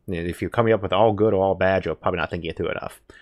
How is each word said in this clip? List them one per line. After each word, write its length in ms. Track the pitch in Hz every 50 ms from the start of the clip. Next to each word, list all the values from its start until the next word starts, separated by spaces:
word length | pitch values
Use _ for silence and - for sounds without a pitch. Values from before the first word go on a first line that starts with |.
| _ -
And 80 | 92
if 260 | 85 85 87 87 -
you're 80 | 101 87
coming 220 | - - 117 113
up 100 | 110 101
with 100 | 101 92
all 200 | 92 95 113 113
good 200 | 104 98 107 110
or 100 | 104 95
all 120 | 95 98 95
bad, 300 | 92 95 95 95 92 -
you're 100 | 85 78
probably 240 | - - 98 90 85
not 120 | 82 -
thinking 200 | - 87 82 80
it 60 | 80
through 140 | - 85 -
enough. 300 | - - - - - - _ - - -